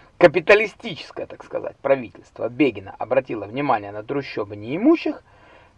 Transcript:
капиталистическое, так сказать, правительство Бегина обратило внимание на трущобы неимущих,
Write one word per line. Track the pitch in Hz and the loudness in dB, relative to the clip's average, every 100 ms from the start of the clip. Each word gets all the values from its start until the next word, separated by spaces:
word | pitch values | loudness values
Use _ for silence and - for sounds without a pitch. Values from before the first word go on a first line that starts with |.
| - - | -16 4
капиталистическое, | 175 175 156 202 208 - 233 156 - - - | 6 6 6 6 4 -6 -12 -12 -12 -12 -12
так | - - | -14 -10
сказать, | - - - | -8 -8 -2
правительство | 135 135 104 - - - 113 | 0 0 -2 -16 -18 -8 -4
Бегина | 123 139 101 98 - | 2 0 0 -10 -10
обратило | 113 131 131 117 101 | -2 0 0 -4 -8
внимание | 127 147 113 101 | -4 0 -2 -2
на | 104 | -10
трущобы | 110 139 135 - 104 104 | -6 -6 -6 -8 -8 -8
неимущих, | 110 165 277 339 320 - - - - - - | -8 2 4 4 2 -8 -12 -20 -20 -20 -20